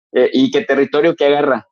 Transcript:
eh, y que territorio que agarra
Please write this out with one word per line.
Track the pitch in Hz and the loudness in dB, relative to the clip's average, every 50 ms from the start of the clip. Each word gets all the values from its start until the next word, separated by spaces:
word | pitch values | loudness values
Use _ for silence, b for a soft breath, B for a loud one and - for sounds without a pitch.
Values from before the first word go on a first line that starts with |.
| _ _ - | _ _ -2
eh, | 127 127 - - | 0 0 0 2
y | 131 135 123 | 0 0 0
que | - 143 113 | 0 -2 -2
territorio | - 135 135 139 131 - 147 151 170 160 | -2 0 0 -2 -2 0 0 0 0 0
que | - 147 | 0 0
agarra | 143 143 143 143 139 131 110 - _ | 0 0 0 0 -2 -2 -4 -6 _